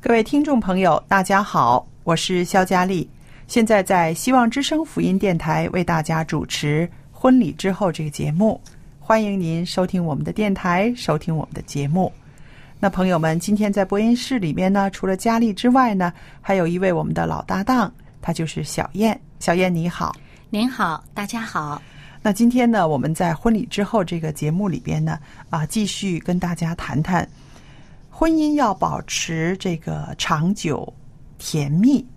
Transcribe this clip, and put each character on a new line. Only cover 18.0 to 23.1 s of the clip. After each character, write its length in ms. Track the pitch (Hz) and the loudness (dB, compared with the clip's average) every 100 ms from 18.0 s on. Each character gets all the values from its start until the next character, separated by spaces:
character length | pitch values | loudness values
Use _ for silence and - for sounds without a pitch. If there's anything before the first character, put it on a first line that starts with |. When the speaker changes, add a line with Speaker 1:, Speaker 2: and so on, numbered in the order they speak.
| - - | -20 -12
Speaker 1:
他 100 | - | -6
就 140 | 170 | -4
是 180 | 160 - | -4 -6
小 260 | 151 - - | -6 -4 -4
燕。 260 | 185 220 208 - - | 0 0 0 -10 -6
小 140 | - | 0
燕 200 | 175 185 | 2 2
你 140 | 170 170 | 0 -2
好。 260 | - 175 - - - - | -4 -6 -6 -14 -20 -6
Speaker 2:
您 200 | 208 240 | -2 -2
好， 320 | 247 185 156 - | 0 -4 -4 -8
大 100 | - | -10
家 160 | 202 233 | -8 -6
好。 400 | 226 180 151 147 - - - - | -6 -6 -6 -8 -12 -20 -20 -4
Speaker 1:
那 100 | 220 | -2
今 180 | 196 233 | 4 4
天 220 | 247 240 | 4 4
呢， 160 | 220 165 | 4 2
我 120 | 147 | 2
们 160 | 131 | 0